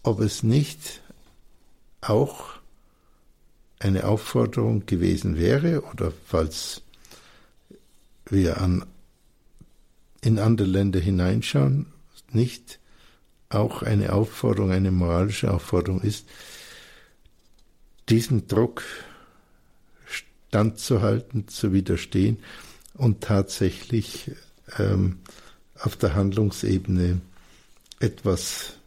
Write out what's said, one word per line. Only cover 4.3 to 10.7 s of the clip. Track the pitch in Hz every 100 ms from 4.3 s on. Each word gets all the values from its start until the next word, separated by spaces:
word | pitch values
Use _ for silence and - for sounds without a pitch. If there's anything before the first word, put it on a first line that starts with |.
| 127 110 - 113 110 -
gewesen | 87 92 87 90 80
wäre, | 90 135 170 160
oder | - - 90 - -
falls | 85 78 - - - - - - - - - _ _ _ - _ _ _ _ -
wir | 101 87 -
an, | 92 90 - - - _ _ _ _ - - _ _ _ _ -
in | 117 110
andere | 110 110
Länder | 98